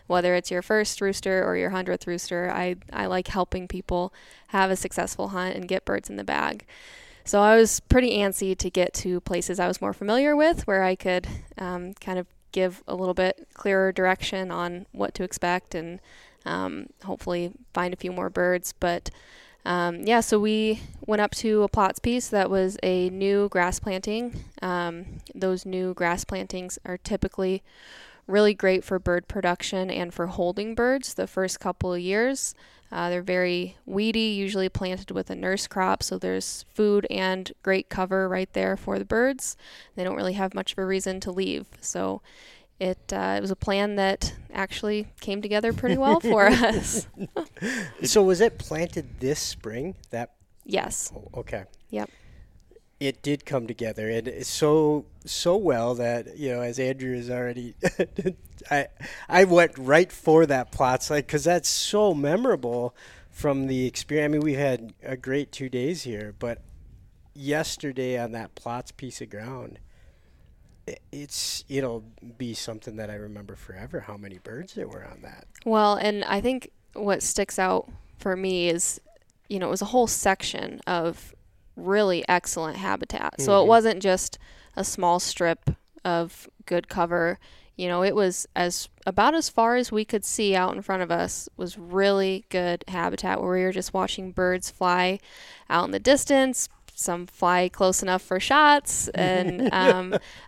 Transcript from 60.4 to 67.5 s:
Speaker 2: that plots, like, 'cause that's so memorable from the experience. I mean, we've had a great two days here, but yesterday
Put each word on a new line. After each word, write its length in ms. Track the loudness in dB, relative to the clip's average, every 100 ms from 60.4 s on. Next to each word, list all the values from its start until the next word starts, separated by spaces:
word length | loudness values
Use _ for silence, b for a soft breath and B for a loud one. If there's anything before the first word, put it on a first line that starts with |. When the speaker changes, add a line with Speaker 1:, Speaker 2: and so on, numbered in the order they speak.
| 8
Speaker 2:
that 260 | 4 -2
plots, 380 | 0 2 2 0
like, 180 | -2 0
'cause 160 | 0
that's 240 | 2 2 2
so 460 | -2 0 4 4
memorable 800 | 4 2 2 2 0 0 -2 -4 -8 B B B
from 340 | -4 -2 0 0
the 220 | 0 -2
experience. 380 | -4 -2 0 2
I 60 |
mean, 80 | 2
we've 160 | 0 0
had 360 | 0 0 -6 -16
a 160 | -10 -10
great 340 | -4 -4 -4
two 160 | -8 -6
days 360 | -4 -4 -4
here, 320 | -8 -10 -10 -10
but 240 | -8 -8 -12 -20 -20 -20 -20 _ _
yesterday 840 | -12 -4